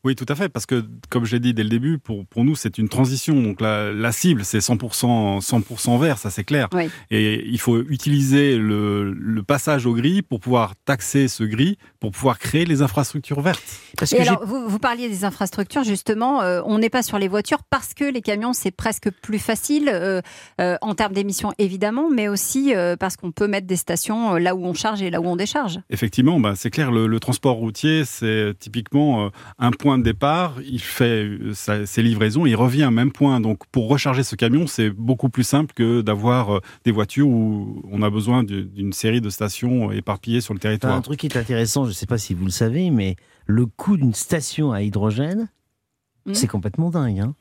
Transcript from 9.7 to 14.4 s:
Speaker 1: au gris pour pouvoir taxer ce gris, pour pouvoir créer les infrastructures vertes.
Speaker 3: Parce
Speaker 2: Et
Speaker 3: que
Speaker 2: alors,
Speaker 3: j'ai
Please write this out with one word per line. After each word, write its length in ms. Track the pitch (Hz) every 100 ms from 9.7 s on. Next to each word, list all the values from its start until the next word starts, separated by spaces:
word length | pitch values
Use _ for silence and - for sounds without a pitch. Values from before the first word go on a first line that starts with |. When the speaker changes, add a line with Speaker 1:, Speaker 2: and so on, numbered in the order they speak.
| 143 120
Speaker 1:
au 80 |
gris 280 | 117 135 196
pour 180 | - 117
pouvoir 360 | 123 123 107 101 -
taxer 420 | 139 - 139 131
ce 160 | -
gris, 340 | 110 110 165 202 - _
pour 120 | 110
pouvoir 280 | - 135 120
créer 240 | - 156
les 180 | 170 139
infrastructures 600 | 139 - 135 151 - 143
vertes. 200 | 156 175 - - - -
Speaker 3:
Parce 160 | 156
Speaker 2:
Et 40 | 247
Speaker 3:
que 40 |
Speaker 2:
alors, 180 | 247
Speaker 3:
j'ai 80 | -